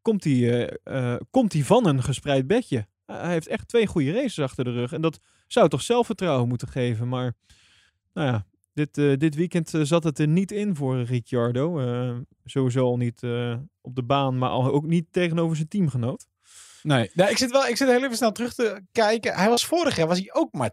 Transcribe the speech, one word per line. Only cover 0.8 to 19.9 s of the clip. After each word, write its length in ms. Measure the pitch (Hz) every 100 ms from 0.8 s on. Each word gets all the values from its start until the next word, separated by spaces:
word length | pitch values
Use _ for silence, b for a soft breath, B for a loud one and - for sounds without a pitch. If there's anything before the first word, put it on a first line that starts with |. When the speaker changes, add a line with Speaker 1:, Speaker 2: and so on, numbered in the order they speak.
| - 131 123
Speaker 1:
eh, 80 | 120 -
komt 220 | 262 220
hij 100 | 156
van 240 | 131 220 202
een 160 | 139
gespreid 440 | 123 131 151 139 131
bedje. 400 | 226 - 123 101 _ -
Hij, 100 | -
hij 120 | 156
heeft 140 | 170 -
echt 220 | - -
twee 180 | 233 202
goede 260 | 175 135
races 260 | 208 277 -
achter 260 | 135 -
de 80 | 123
rug. 200 | 120 120
En 80 | 151
dat 200 | 160 - _ _ _
zou 220 | - 165
toch 140 | 139
zelfvertrouwen 680 | - 240 233 220 180 135 120
moeten 200 | 123 127
geven. 400 | 135 123 110 120
Maar, 260 | 127 127 - b b b b b _ _
nou 140 | - 143
ja, 180 | 113 - _ _
dit, 240 | - 151 -
eh, 180 | 143 135
dit 180 | 160
weekend, 400 | 147 175 175 160
eh, 60 | 160
zat 220 | 147 170
het 140 | 160 139
er 100 | 151
niet 220 | 170 190
in 240 | 208 208 151
voor 260 | 135 127
Ricciardo. 760 | 117 123 - 127 117 123 156 170
Eh, 380 | 123 120 127 120 135 _
sowieso 400 | - 139 131 123
al 120 | 127 123
niet, 260 | 120 -
eh, 340 | 120 120 120 120 143 _
op 140 | -
de 80 | 131
baan, 360 | 120 139 135 127
maar 120 | 127
al, 140 | 110 127
ook 140 | 143 160
niet 200 | 170 165
tegenover 460 | 180 175 165 165 156
zijn 120 | 160
teamgenoot. 580 | 208 160 127 117 185 - _ B B B B
Speaker 2:
Nee. 280 | 151 135 107
Nou, 160 | - 196
ik 60 | 214
zit 120 | 254
wel, 160 | 262 254
ik 100 | 233
zit 120 | 269
heel 160 | 247
even 120 | 269 226
snel 160 | 233
terug 220 | 202 240
te 280 | - 226 202 190
kijken. 420 | - 214 226 214
Hij 140 | - 202
was 160 | 240 -
vorig 300 | 330 339